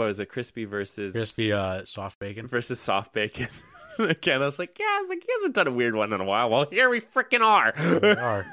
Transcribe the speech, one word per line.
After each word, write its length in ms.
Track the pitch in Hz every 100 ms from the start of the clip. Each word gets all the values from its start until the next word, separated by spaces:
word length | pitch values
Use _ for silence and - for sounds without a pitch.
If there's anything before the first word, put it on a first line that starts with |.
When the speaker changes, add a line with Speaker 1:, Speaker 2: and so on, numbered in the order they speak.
| 110
Speaker 1:
was 140 | 101
it? 60 | 98
Crispy 380 | 127 117 120
versus 500 | 107 101 98 - 98
Speaker 2:
Crispy, 380 | 110 107 - 110
uh, 320 | 104 95 92
soft 340 | 98 - 98 -
bacon. 280 | 101 101 113
Speaker 1:
versus 340 | 120 - 123
soft 320 | - 98 101
bacon. 360 | 107 107 - 123
<laughs> 460 | - - - - -
Again, 440 | 202 160 180 131
I 40 | 139
was 120 | 139
like, 180 | 180 -
"Yeah," 60 | 415
I 140 | 403
was 80 | 381
like, 160 | 359 370
"He 60 |
hasn't 220 | 494 381
done 120 | 208 156
a 60 |
weird 220 | 123 120 110
one 160 | 107
in 80 | 101
a 40 |
while." 240 | 98 104 120
Well, 180 | 120 147
here 180 | 196 254
we 120 | 240
freaking 400 | - 269 240 240
are. 340 | 220 202 113 147
Speaker 2:
Here 220 | 165 165
we 80 | 208
are. 360 | 208 123 101 -